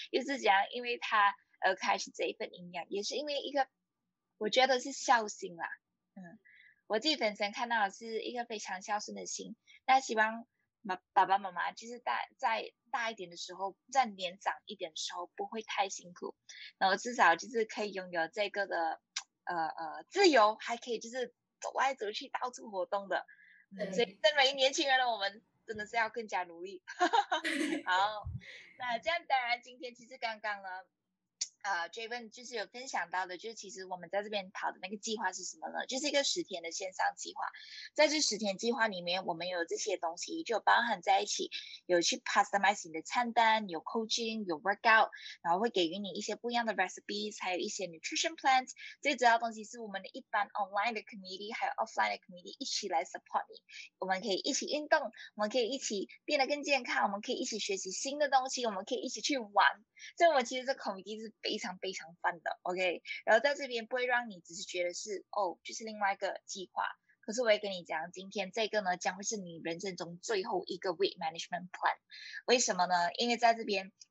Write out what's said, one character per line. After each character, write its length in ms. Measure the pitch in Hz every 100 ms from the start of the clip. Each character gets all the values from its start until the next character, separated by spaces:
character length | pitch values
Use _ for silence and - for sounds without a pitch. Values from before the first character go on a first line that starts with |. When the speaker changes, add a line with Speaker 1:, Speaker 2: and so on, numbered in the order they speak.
| -
Speaker 1:
又 100 | 339
是 160 | 254 269
怎 60 |
样， 120 | 214 196 -
因 120 | 240
为 160 | 240 240
他 340 | - 220 202 - _ _
而 120 | 190 190
开 240 | 233 196
始 100 | -
这 160 | - -
一 80 |
份 180 | - 214 208
营 160 | 175
养， 160 | 175 -
也 140 | 196
是 100 | 214
因 100 | 240 294
为 120 | 285
一 120 | -
个， 160 | 277 262 _ _ _ _ _ _ -
我 100 | 214
觉 160 | 254 262
得 140 | 254
是 120 | 277
孝 360 | 262 - 240 214
心 280 | - 185 170
啦， 120 | 151 - _ _ _ 196
嗯。 240 | 175 - _ - - _ -
我 100 | 214
自 100 | 294
己 80 | 269
本 200 | 220 202
身 160 | 202
看 180 | 233 233
到 160 | 233 196
的 60 |
是 300 | - 226 220
一 120 | - 240
个 100 | 240
非 120 | 214
常 240 | - 190
孝 180 | 202 208
顺 160 | 214 196
的 120 | 180
心， 280 | - 180 220 _ - -
那 140 | 262
希 160 | 262 220
望 320 | 220 226 - _ _ _
妈-， 180 | 208 185 _
爸 140 | 202 185
爸 100 | 196
妈 140 | 196
妈 200 | 175 175
就 160 | 190 226
是 120 | 240
大， 200 | - 233 - _
在 360 | 254 220 - - _
大 200 | 254 226
一 20 |
点 160 | 226 175
的 80 | 175
时 160 | -
候， 240 | 180 196 - _
在 120 | 262 233
年 340 | 190 180 190
长 160 | 202 156 -
一 100 | 202
点 140 | 170
的 80 | -
时 160 | -
候 180 | - - -
不 80 | 202
会 160 | 226
太 260 | - - 196
辛 240 | - 175
苦， 220 | 180 - - - - - -
然 100 | 190
后 80 | 196
至 160 | 240
少 220 | 240 185 170
就 120 | 196
是 160 | 240
可 220 | 220 - 214
以 80 |
拥 180 | 190 180
有 160 | 175 165
这 220 | 214 202
个 160 | 202 196
的， 340 | 175 160 165 _ - - _
呃， 240 | - 175 160
呃， 360 | - 160 151 -
自 200 | 359 392
由， 280 | 254 208 220
还 180 | - 233
可 120 | 254
以 80 | 220
就 140 | 226
是 160 | 254 240 - _ _
走 100 | - -
来 160 | 262
走 180 | 262 208
去， 160 | 220 269
到 220 | - 254
处 220 | 240 254
活 160 | 190 175
动 200 | 202 196
的。 180 | 175 - - - - _
嗯， 60 | 196
Speaker 2:
对。 140 | 196
Speaker 1:
所 100 | 185
以 160 | 214 -
身 140 | 302 294
为 160 | 269
年 200 | 277 262
轻 140 | 285 277
人 100 | 262
的 120 | 247
我 100 | 220
们， 240 | 196 208 - _ -
真 100 | 208
的 80 | 208
是 100 | 233
要 140 | 220
更 180 | 233 214
加 160 | 190
努 200 | 180 170
力。 180 | 185 - -
<laughs> 960 | - 359 453 - 311 320 311 294 302 -
好， 420 | 185 208 214 202 - - - - -
那 180 | 247 233
这 140 | 320
样 120 | 339 330
当 120 | 269
然 180 | 240 240
今 160 | 247 254
天 160 | 247
其 120 | 240 226
实 100 | 262
刚 240 | 233 214
刚 200 | 214 202
呢， 80 | 190 185 185 _ _ _ _ _ - _
呃， 240 | 202 180 170
Javen 400 | 226 226 240 226
就 120 | 247
是 120 | 240 233
有 100 | 190
分 220 | 247 269
享 240 | 220 175
到 160 | 180 185
的， 100 | 180
就 120 | 220
是 40 |
其 160 | 220 196
实 160 | 180 185
我 100 | 180
们 140 | 170
在 140 | 196
这 60 | 208
边 200 | 208 190
跑 220 | - 160
的 80 | -
那 80 | 190
个 80 | 208
计 180 | 233 220
划 160 | 185
是 120 | 185
什 160 | 175 -
么 80 | 160
呢？ 180 | 165 -
就 140 | 262
是 80 | 285
一 40 |
个 120 | 285
十 180 | 277 180
天 220 | 165 175
的 80 | 165
线 200 | - 190
上 140 | - 175 -
计 200 | - -
划。 80 | 180 - - - -
在 140 | - 302
这 120 | 302
十 200 | - 208
天 180 | 208 190
计 140 | 226
划 160 | 233 220
里 160 | 180
面， 220 | 175 185 180
我 80 | 165
们 120 | 175
有 160 | 180
这 120 | 170 208
些 200 | 214 185
东 220 | 165 170
西， 240 | - 165
就 180 | - 214
包 220 | - 208
含 220 | 233 190
在 180 | 202 196
一 60 | 208
起， 240 | - 180 - - - -
有 160 | 175
去 160 | 170 247
customize 720 | - 220 202 202 196 208 165
你 60 |
的 100 | 160
餐 280 | - 247 240
单， 380 | 233 226 220 202
有 100 | 160
coaching， 640 | - 233 220 - 226 220 190
有 140 | 151
workout， 520 | 180 202 233 220 - - - -
然 100 | 170
后 60 | 175
会 100 | 233
给 180 | 196 165
予 120 | 190
你 100 | 196
一 120 | 175
些 140 | 208 208
不 140 | 240
一 40 | 240
样 100 | 226
的 80 |
recipes， 640 | 196 185 - - 208 208 202
还 140 | 190
有 60 | 180
一 80 | 208
些 180 | - 185
nutrition 500 | 160 - 311 330 330
plans。 360 | 285 262 262 - - -
最 120 | 277 262
主 100 | 240
要 80 |
的 60 | 233
东 140 | 233
西 100 | 220
是 160 | 208 240
我 80 | 220
们 140 | 190
的 80 | 185
一 120 | 269 -
般 160 | 214 208
online 460 | - 190 202 226
的 80 | 208
community， 520 | - 214 185 185 208
还 140 | 233 196
有 60 |
offline 440 | - 226 - 214 202
的 0 | -
community 300 | 180 190 -
一 80 | 262
起 220 | - 202
来 140 | 170
support 420 | 180 - - - -
你。 100 | - - - - _
我 80 | 190
们 120 | 190
可 100 | 202
以 80 | 185
一 140 | -
起 140 | 262 208
运 220 | 302 294
动， 120 | 311 240 - - -
我 60 |
们 80 | 214
可 80 | 262
以 100 | 220
一 80 | 269
起 320 | - 208 - - -
变 140 | 294
得 80 | 269
更 160 | 294
健 180 | 285 269
康， 220 | 240 -
我 40 | 208
们 140 | 202
可 100 | 220
以 40 | 240
一 100 | 254
起 140 | 214
学 180 | - 196
习 140 | 190
新 260 | - 277 294
的 120 | 285
东 200 | 262 262
西， 160 | 262 233
我 60 |
们 120 | 190
可 120 | 208 262
以 20 |
一 120 | 254
起 120 | 220
去 160 | - 277
玩。 480 | 208 196 156 202 _ - - -
所 80 | 339
以 40 |
我 20 |
们 100 | 285
其 140 | 240 254
实 80 | 247
这 80 |
community 480 | 269 254 190 196 214
是 100 | 220 -
非 160 | - 208
常 180 | - 185
非 160 | 190
常 240 | 185 160 175
fun 180 | 180 175
的， 160 | - -
OK？ 400 | 175 185 185 165 - -
然 140 | - 220
后 60 |
在 100 | 277
这 140 | 285 269
边 180 | 233 220
不 100 | 254
会 120 | 247
让 240 | 240 240
你 80 | 180
只 160 | - 170
是 80 |
觉 200 | - 180
得 120 | 175 180
是， 280 | 214 190 -
哦， 300 | 208 185 -
就 120 | - 220
是 80 |
另 160 | 220 214
外 140 | 202
一 20 | 196
个 260 | 185 - -
计 240 | 196 180
划。 100 | - - - _ _
可 140 | -
是 100 | 220
我 80 | 233
也 80 | 208
跟 100 | 208
你 120 | 185
讲， 280 | 165 160 170
今 200 | 185 190
天 200 | 208 190
这 160 | 226 214
个 140 | 214
呢， 160 | 185 180
将 180 | 196 185
会 60 |
是 160 | 196 208
你 240 | 180 165
人 160 | 165 170
生 160 | 196 175
中 220 | 170 175
最 200 | - 208
后 200 | 208 185 -
一 120 | 185
个 120 | 190
weight 300 | 170 196 -
management 500 | 165 165 - 175 180
plan。 260 | - 156 - _ - - - -
为 100 | 247
什 180 | 240 180
么 120 | 180
呢？ 260 | 175 175
因 160 | - 240
为 80 | 233
在 160 | 233
这 100 | 226
边 280 | 220 190 190 - -